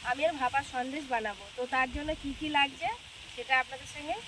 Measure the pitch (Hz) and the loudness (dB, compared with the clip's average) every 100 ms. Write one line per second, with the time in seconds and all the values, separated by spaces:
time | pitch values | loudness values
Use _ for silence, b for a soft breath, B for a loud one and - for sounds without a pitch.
0 | 247 254 311 294 254 269 277 254 254 294 | 0 4 4 4 2 2 0 -2 -2 -4
1 | 277 240 214 202 202 - 247 262 262 269 | 0 0 0 -4 -10 -4 2 2 2 0
2 | 302 311 285 262 311 294 277 285 359 960 | -2 -2 -4 -4 2 4 4 2 -2 -2
3 | - - - - 240 262 262 262 - 294 | -10 -16 -12 -10 2 2 2 -6 -10 -8
4 | 294 403 | -4 -4